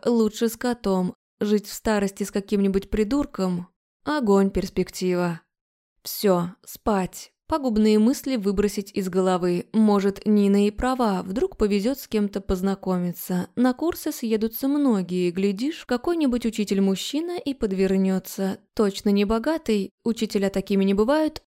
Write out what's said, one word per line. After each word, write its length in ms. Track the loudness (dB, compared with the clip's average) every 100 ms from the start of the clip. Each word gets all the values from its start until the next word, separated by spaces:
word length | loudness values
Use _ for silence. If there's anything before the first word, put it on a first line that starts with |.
| 2
лучше 420 | 4 2 0 -2
с 80 | -2
котом. 600 | -4 -2 0 0 -2 -6 _ -6
Жить 280 | 0 0 -2
в 60 |
старости 500 | -6 -2 0 0 -4
с 80 | -6
каким-нибудь 580 | -6 -2 0 2 0 -2
придурком. 760 | -2 0 0 -2 -2 -2 -2 -6 _ _ _
Огонь 480 | -4 0 4 4 4
перспектива. 920 | 0 -4 -2 -4 -4 -2 0 -2 -4 _ _ _ _ _ _
Всё, 480 | -12 -2 2 2 0 -8
спать. 680 | -20 -8 -2 0 -2 -8 -20 _ -4
Пагубные 520 | -2 0 2 4 6
мысли 380 | 4 2 -2 -2
выбросить 540 | 0 0 0 -2 -6
из 180 | -4 -2
головы. 580 | 0 2 2 0 -2 0
Может, 520 | 2 4 4 2 0 2
Нина 420 | 4 6 4 2
и 40 |
права, 520 | 0 -2 0 0 0
вдруг 340 | -4 -2 -2 0
повезёт 420 | 0 2 0 -4
с 80 | -4
кем-то 340 | -2 -2 -4
познакомиться. 1080 | -4 -2 -2 -2 -2 -2 -2 -6 -6 -4 -4 0
На 180 | 0
курсы 380 | 0 -4 -4 -6
съедутся 560 | -6 -2 -2 -2 -4 -2
многие, 640 | 0 2 0 -2 -2 -2
глядишь, 540 | 0 -2 -2 -4 -6 -4
какой-нибудь 600 | -4 -2 0 0 0 -2
учитель-мужчина 920 | -2 -2 0 2 0 -4 -4 -4 -6
и 160 | -6
подвернётся. 1040 | -4 -4 0 0 2 0 -2 -4 -6 -6 -6 _ -2
Точно 340 | 0 0 0
не 160 | 2 2
богатый, 640 | 0 0 -2 0 -2 -2 _
учителя 460 | -4 -2 -2 0 0
такими 340 | -2 0 2
не 100 | 2
бывают 480 | 2 2 2 0 -4